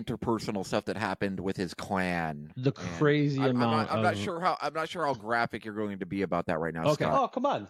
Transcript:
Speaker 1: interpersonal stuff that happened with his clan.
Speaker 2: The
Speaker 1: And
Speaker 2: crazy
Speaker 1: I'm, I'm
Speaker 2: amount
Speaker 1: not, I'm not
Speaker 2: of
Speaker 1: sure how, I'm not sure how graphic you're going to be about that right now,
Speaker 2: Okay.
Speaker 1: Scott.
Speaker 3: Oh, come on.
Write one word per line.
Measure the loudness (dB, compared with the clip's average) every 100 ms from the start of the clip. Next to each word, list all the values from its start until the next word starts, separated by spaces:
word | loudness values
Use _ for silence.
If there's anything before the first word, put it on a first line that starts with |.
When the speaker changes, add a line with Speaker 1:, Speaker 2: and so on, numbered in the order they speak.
| 0
Speaker 1:
interpersonal | -2 0 0 0 -4 0
stuff | -2 0
that | -2
happened | -2 0 -2 -2
with | -2 -2
his | -4
clan. | -6 -2 0 2 0 -2 -4 -10 -4
Speaker 2:
The | -2 -2
Speaker 1:
And | -4 0
Speaker 2:
crazy | 2 4 2 2
Speaker 1:
I'm, | 2
I'm | 2
Speaker 2:
amount | 2 2 2
Speaker 1:
not, | 2
I'm |
not | 2 0
Speaker 2:
of |
Speaker 1:
sure | -2 0
how, | 0 0
I'm | -2
not | -4 -4
sure | -2 0
how |
graphic | 0 0 2 2 -2
you're | -6
going | -4 -2 -2
to | -2
be | 0
about | 2 2 2
that | 0
right | 0
now, | 0
Speaker 2:
Okay. | 2 2 4
Speaker 1:
Scott. | 2
Speaker 3:
Oh, | 2
come | 0 0
on. | -2 0